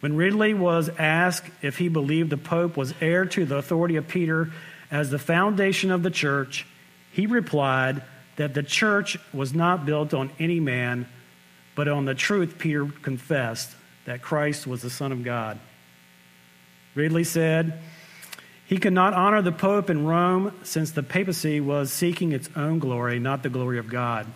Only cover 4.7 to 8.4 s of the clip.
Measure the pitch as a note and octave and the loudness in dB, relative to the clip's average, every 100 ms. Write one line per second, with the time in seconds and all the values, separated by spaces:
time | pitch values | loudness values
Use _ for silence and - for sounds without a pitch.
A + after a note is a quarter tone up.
4.7 | - - D3 D3 C#3 - E3+ G3 G3+ G3 | -20 -6 -4 -2 -4 0 2 4 2 2
5.7 | F#3+ F#3+ F#3 F3 E3+ D3 C#3 C3 - - | 2 0 0 0 0 0 0 -4 -8 -12
6.7 | - - - - - G#3 A#3+ F#3 D3+ C#3 | -20 -20 -20 -10 -4 0 0 0 0 2
7.7 | C3 C3 C#3 - - - - | 2 0 -2 -8 -20 -20 -6